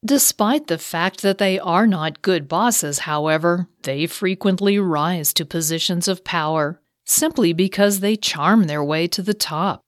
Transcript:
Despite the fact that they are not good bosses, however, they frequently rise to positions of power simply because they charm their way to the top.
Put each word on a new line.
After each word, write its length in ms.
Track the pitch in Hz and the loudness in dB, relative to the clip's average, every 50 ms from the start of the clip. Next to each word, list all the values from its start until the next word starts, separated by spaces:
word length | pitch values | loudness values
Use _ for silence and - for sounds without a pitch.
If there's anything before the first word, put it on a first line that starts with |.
| - | 0
Despite 640 | 220 277 277 - - - - 214 208 254 302 302 - | 2 2 2 2 2 0 0 0 2 2 0 0 -2
the 100 | 170 160 | -6 -6
fact 420 | - - - 165 170 190 185 - | -4 -8 -4 -2 -2 -2 -2 0
that 160 | - 196 196 | 0 0 0
they 220 | 196 202 196 185 190 | 2 0 0 0 0
are 280 | - 185 165 180 220 | 0 0 2 4 4
not 360 | 226 190 170 156 160 151 - - | 4 2 2 -2 -4 -6 -4 0
good 260 | - 185 165 143 139 | 0 0 0 0 -2
bosses, 520 | 170 170 214 240 226 - - 147 147 - | -2 0 0 2 0 0 -2 -2 -4 -6
however, 680 | - - 151 151 147 156 156 160 156 175 175 175 180 - _ _ - | -4 -4 -2 -2 0 0 0 2 2 2 2 0 -2 -6 _ _ -8
they 240 | - 135 139 156 | -6 -4 -2 -4
frequently 720 | 165 - - - 185 190 190 - 202 185 185 202 196 202 202 | -4 -4 -4 -2 -2 -2 0 0 0 0 2 2 2 2 2
rise 560 | 202 180 160 147 147 170 185 175 151 - - | 2 0 0 0 0 0 -2 -2 -2 -2 -2
to 100 | - 165 | -2 -4
positions 640 | 143 - 165 160 151 165 165 - - 180 170 175 202 | -4 -4 -4 -2 -2 -2 -2 -2 -2 -2 -2 0 -2
of 160 | 190 180 _ | -2 -4 _
power 560 | - - 175 156 156 160 160 151 143 170 _ _ _ _ _ _ | -4 -2 -2 0 0 0 0 0 -2 -4 _ _ _ _ _ _
simply 480 | - - - 302 320 311 - 226 180 170 | -2 0 0 0 0 2 2 2 2 2
because 480 | 165 190 190 - - 202 202 202 196 | 2 0 0 2 2 2 2 2 0
they 160 | 196 202 220 | 0 -2 -2
charm 480 | 208 - - - 156 147 170 208 226 202 | 0 -2 -6 -4 0 2 4 4 4 4
their 180 | 156 147 147 147 | 2 0 -2 -2
way 240 | 143 151 156 170 | 0 0 0 0
to 160 | 175 - - 185 | -2 -2 -4 -2
the 120 | 196 - | -4 -2
top. 480 | 208 - - 160 151 175 196 143 - _ | -4 -4 -6 -4 -2 -2 -2 -2 -6 _